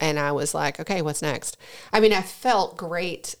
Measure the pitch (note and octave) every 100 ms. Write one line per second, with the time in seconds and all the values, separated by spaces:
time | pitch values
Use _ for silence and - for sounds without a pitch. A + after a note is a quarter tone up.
0 | D#3+ D3+ C#3+ C#3+ C#3+ D#3 D3 - E3 F#3+
1 | D#3 D3 D3+ A#2+ - - - - - G#3+
2 | G#3+ G3 F#3+ - B3+ A3 F#3 - E3+ F3
3 | F3+ E3 - -